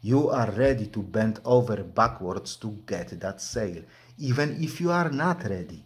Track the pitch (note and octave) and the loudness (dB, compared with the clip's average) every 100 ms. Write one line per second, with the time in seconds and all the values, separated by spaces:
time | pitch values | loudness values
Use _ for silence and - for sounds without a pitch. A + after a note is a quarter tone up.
0 | G#2 C3 D3 C3+ A2 G2+ C3+ C3 G#2 - | 4 4 4 2 0 4 2 2 -2 -6
1 | F#2 G2 A2 G#2+ - B2 A#2+ G#2 F#2 G#2 | -2 2 2 0 4 4 4 -2 -2 2
2 | A2+ - F2+ F#2 - - A2+ G#2 - F#2+ | 2 2 -6 -6 -6 -10 -10 -10 -8 -8
3 | F2 F2+ F#2+ G2 - A#2+ G#2 E2+ - - | -6 -8 -8 -8 -8 -4 -4 -6 -14 -20
4 | - - C#3 B2 D3 D3 D#3+ - E3+ F3 | -20 -8 -2 2 0 0 -4 -2 0 2
5 | E3 C#3 E3 F3 C3+ G2 F2 - | 2 0 0 0 -2 -6 -6 -12